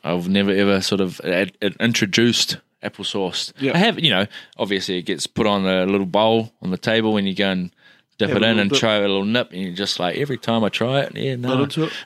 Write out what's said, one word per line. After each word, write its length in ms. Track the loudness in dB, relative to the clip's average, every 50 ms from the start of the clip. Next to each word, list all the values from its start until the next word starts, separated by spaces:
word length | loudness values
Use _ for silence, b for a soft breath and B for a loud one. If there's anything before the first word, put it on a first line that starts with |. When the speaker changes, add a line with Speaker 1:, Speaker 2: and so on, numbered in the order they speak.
| -4
Speaker 1:
I've 240 | -4 -4 -2 0 0
never 220 | 2 2 2 2
ever 280 | 2 2 4 4 2 2
sort 200 | 0 0 0 0
of 200 | 0 -2 -4 -6 -4
ad-, 320 | -2 0 0 0 -2 -4 _
ad-, 140 | -4 -4 -2 0
introduced 800 | 0 0 2 0 0 2 2 4 4 4 2 2 -2 -2 -4 -8 _ _ _ _ -12
apple 200 | -10 -10 -8 -10
sauce. 480 | -6 -4 -4 -4 -4 -4 -6 -8 -8 -8 -4
Speaker 2:
Yeah. 140 | -2 0 2
Speaker 1:
I 40 | 2
have, 200 | 2 2 2 2
you 120 | 2 2
know, 160 | 4 2 2 B B B B B B -6
obviously 400 | -2 -2 -2 -2 -2 -2 -4 -4
it 40 |
gets 240 | -2 -4 -4 -4 -6
put 200 | -6 -2 0 2
on 200 | 2 2 2 2
a 200 | 2 2 2 2
little 200 | 2 2 2 0
bowl 460 | 2 2 4 4 4 4 2 0 -2 -10 _
on 80 | -6 -6
the 60 | -4 -2
table 340 | -2 0 0 2 2 2
when 140 | 2 2 0
you 80 | -2 -2
go 140 | 0 0 0
and 220 | 0 0 -2 -6 b b b b b b b b _ -2
dip 100 | 0 0
Speaker 2:
Have 80 | 2 2
Speaker 1:
it 40 |
Speaker 2:
a 40 | 4
Speaker 1:
in 40 | 4
Speaker 2:
little 100 | 4 2
Speaker 1:
and 80 | 2 2
Speaker 2:
dip. 80 | 2 2
Speaker 1:
try 160 | 2 2 2
a 40 | 2
little 240 | 2 0 0 0 0
nip, 280 | 0 0 -2 -2 -4
and 100 | -6 -8
you're 100 | -8 -6
just 260 | -6 -4 -4 -4 -4 -2
like, 160 | -2 -4 -2 -2
every 180 | -4 -4 -6
time 260 | -6 -2 -2 0 2 0
I 40 | 0
try 320 | 0 -2 -2 0 0 -2
it, 140 | -2 -2 -6
yeah, 200 | -6 -4 -4 -4
no, 180 | -4 -2 -2 0
Speaker 2:
Not 80 | 0
into 220 | 0 -2 -2 -4 -4
it? 80 | -4 B B B